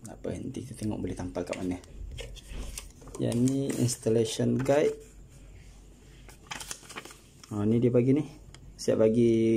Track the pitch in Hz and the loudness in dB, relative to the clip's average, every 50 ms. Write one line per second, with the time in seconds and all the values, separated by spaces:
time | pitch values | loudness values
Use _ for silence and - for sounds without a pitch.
0 | - 104 - - - 87 90 95 - - - - - - - - 107 107 98 - | -16 -16 -18 -10 -8 -8 -8 -6 -8 -8 -8 -10 -10 -12 -12 -6 -4 -4 -4 -4
1 | 98 92 92 - 92 90 - 90 87 - - 92 95 92 90 - - - - - | -4 -6 -6 -6 -8 -6 -4 -6 -6 -4 -6 -6 -4 -4 -4 -6 -8 -16 -16 -14
2 | - - - - - - - - - - - - - - - - - - - - | -12 -12 -12 -12 -14 -14 -14 -16 -16 -12 -10 -10 -10 -10 -10 -12 -14 -16 -20 -20
3 | - - - - 127 120 113 120 123 131 135 139 139 139 - - 127 123 - - | -20 -16 -8 -4 -4 -2 0 2 2 2 2 0 -2 -2 0 0 0 0 0 -2
4 | - 117 110 117 113 110 - - 123 120 120 120 131 135 139 147 160 - - - | 0 2 4 4 4 2 0 0 0 0 2 0 2 4 4 4 4 2 0 -2
5 | - - - - - - - - - - - - - - - - - - - - | -12 -20 -20 -20 -20 -20 -20 -20 -20 -20 -20 -20 -20 -20 -20 -20 -20 -20 -20 -20
6 | - - - - - - - - - - - - - - - - - - - - | -20 -20 -20 -20 -20 -20 -20 -20 -16 -14 -12 -12 -10 -12 -12 -14 -14 -16 -16 -16
7 | - - - - - - - - - - 110 104 104 107 113 117 120 120 120 123 | -16 -16 -20 -20 -20 -20 -20 -20 -12 -8 -4 0 2 2 2 4 4 4 4 4
8 | 120 131 135 151 156 - - - - - - - - - - - - - 107 104 | 4 4 2 2 0 -4 -10 -18 -20 -20 -20 -20 -20 -20 -16 -6 -2 -2 2 4
9 | 110 110 110 120 117 117 113 113 113 113 113 | 4 4 6 6 6 6 6 6 4 4 4